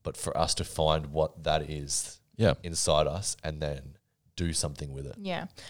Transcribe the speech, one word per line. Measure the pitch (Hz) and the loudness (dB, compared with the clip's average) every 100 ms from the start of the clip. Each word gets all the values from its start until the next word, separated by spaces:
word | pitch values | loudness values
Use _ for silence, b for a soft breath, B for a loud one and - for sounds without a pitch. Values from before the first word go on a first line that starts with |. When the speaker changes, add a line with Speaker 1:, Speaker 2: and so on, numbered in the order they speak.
Speaker 1:
but | - - | -10 -6
for | - - | -2 0
us | 85 - | 2 0
to | |
find | 82 - 78 78 73 | -2 2 4 4 2
what | 76 76 - | 0 0 0
that | 80 78 73 | 0 0 0
is | 76 71 - - - _ - | -6 -4 -4 -4 -10 _ 2
Speaker 2:
Yeah. | 107 - | 4 4
Speaker 1:
inside | 87 80 - 78 76 | 0 0 4 4 4
us | 85 104 - | 0 -4 -4
and | 82 76 | -6 -4
then | 76 69 67 69 _ _ _ - | -4 -4 -10 -18 _ _ _ -4
do | 85 | -2
something | 82 80 71 - | 0 -2 -4 -8
with | 135 135 | -8 -10
it. | - | -8
Speaker 3:
Yeah. | 196 170 185 - | -6 -4 -6 -10